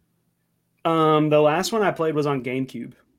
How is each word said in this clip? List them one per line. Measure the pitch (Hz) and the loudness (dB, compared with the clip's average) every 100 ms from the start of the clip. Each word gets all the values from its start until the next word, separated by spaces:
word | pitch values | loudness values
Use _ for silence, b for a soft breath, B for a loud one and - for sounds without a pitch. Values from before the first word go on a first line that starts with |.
| _ _ _ _ _ _ _ _ | _ _ _ _ _ _ _ _
Um, | 170 165 156 151 151 | -2 2 2 2 4
the | 151 | 4
last | 151 156 185 | 4 2 -2
one | 226 | -2
I | 190 | -2
played | 147 160 | -2 -2
was | 151 147 | -2 -2
on | 139 | -4
GameCube. | 123 127 131 117 - - _ | -4 -6 -6 -10 -14 -18 _